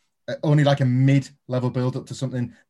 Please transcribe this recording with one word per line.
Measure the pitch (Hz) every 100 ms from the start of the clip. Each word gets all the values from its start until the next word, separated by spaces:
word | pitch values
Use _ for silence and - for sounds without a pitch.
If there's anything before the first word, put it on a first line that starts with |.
| _ _ -
uh, | -
only, | 160 147
like, | 143 139
a |
mid-level | 127 127 135 139 135 _ - 123 123
build-up | 123 127 127 -
to |
something. | - 131 123 120 - _